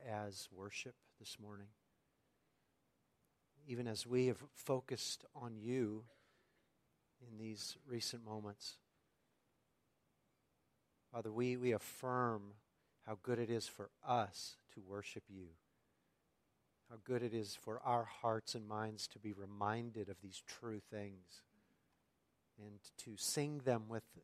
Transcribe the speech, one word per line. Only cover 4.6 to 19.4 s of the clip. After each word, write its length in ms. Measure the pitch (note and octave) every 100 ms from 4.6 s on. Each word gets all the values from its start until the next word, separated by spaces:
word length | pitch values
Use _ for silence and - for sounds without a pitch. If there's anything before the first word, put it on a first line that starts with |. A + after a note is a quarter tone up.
| - C3 - A#2+ - - - C#3+
on 200 | A#2+ A2
you 460 | A2 C3 A2 G#2+ A2+ - _ _ _ _ _ _ _ _ _ _
in 180 | B2 G#2+
these 380 | A2 G#2+ G2+ - C#3+
recent 380 | A#2+ - A#2+
moments, 540 | A2 G#2+ G#2 G#2 - - _ _ _ _ _ _ _ _ _ _ _ _ _ _ _ _ _ _ _ _ _ _ _
Father, 180 | A#2 A2
we, 260 | A2 B2 B2
we 160 | B2
affirm 680 | G#2+ - - C3 B2+ B2 A2 G2+ G#2 _ _ _ _ -
how 120 | G#2
good 160 | - A#2+
it 120 | A#2
is 180 | A#2 G2+
for 220 | - G2+ _
us 520 | D3 A#2+ G2+ F2+ - - _
to 60 | -
worship 440 | F#2+ G2+ G2+ - -
you, 180 | G2 F2+ D#2+ _ _ _ _ _ _ _ _ _ _ _ _ -
how 60 | A#2
good 180 | G#2+ B2
it 120 | A#2
is 220 | A2+ G#2 -
for 180 | - A2+
our 200 | C3 A#2+
hearts 520 | A2+ - A#2+ A2 - A#2+
and 100 | G#2
minds 400 | G#2+ A2 G#2+ -
to 140 | A2+
be 120 | G#2+
reminded 760 | G2